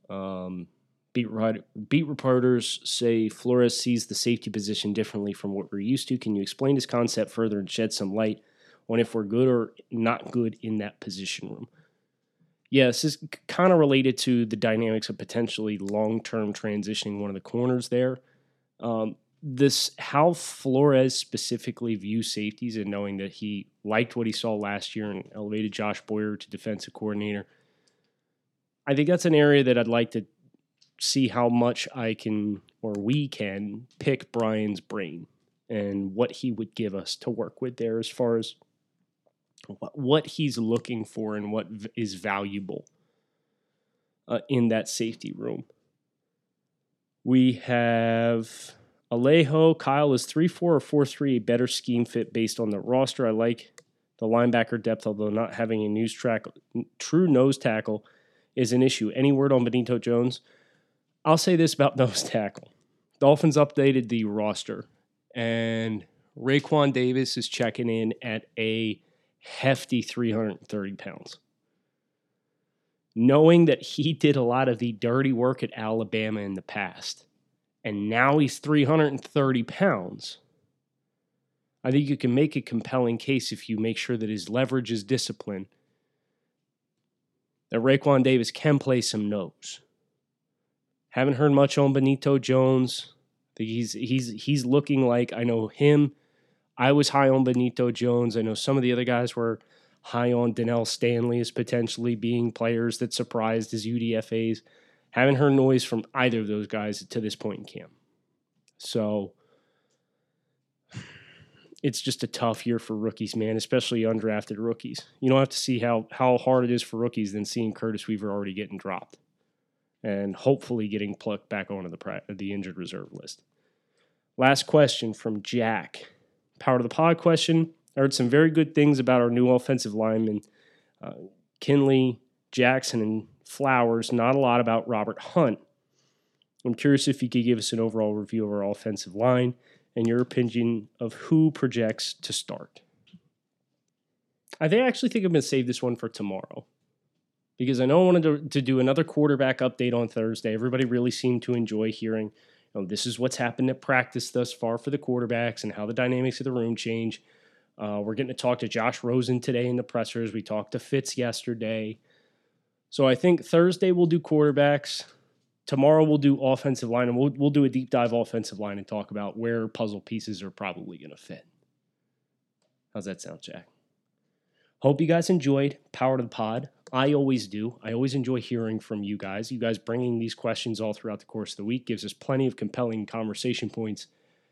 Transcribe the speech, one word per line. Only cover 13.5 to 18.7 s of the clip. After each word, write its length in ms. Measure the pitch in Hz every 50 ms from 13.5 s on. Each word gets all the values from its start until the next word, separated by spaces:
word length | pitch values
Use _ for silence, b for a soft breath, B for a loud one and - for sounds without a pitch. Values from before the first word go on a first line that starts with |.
| - - 180 190 180
related 420 | 165 151 139 135 135 131 131 123 -
to 260 | - 131 123 120 117
the 120 | 110 113
dynamics 520 | 104 110 113 110 110 117 110 110 107 - -
of 80 | 107
potentially 640 | - 101 - - 117 120 113 - - 110 107 107 92
long-term 720 | 98 98 104 107 110 107 113 113 - - - 113 107 104 104
transitioning 680 | - - 107 104 104 92 101 107 - - 107 101 101
one 100 | 104 101
of 40 | 98
the 60 | 95
corners 480 | - - - 117 123 127 127 123 117 -
there. 300 | 123 123 127 131 127 123 _ _ _ _ _ _ _ _ _ _